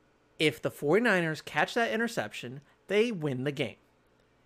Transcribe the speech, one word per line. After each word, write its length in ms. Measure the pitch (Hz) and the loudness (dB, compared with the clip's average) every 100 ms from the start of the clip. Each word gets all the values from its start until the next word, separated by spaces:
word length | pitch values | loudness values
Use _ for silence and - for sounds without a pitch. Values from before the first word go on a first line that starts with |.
| _ _ _ - | _ _ _ 0
If 220 | 156 151 | 0 0
the 100 | 139 | -4
forty-niners 720 | - 147 190 240 185 165 151 | -2 2 4 4 2 2 -4
catch 320 | - 147 180 | -4 -2 0
that 160 | 247 226 | 0 0
interception, 680 | 220 233 185 107 - 123 135 - _ - | 0 -2 -2 -6 -6 -12 -14 -18 _ 0
they 220 | 202 240 | 2 2
win 340 | 190 151 127 | 0 -2 -2
the 80 | 135 | -2
game. 240 | 143 117 - _ _ _ _ _ _ | -2 -4 -8 _ _ _ _ _ _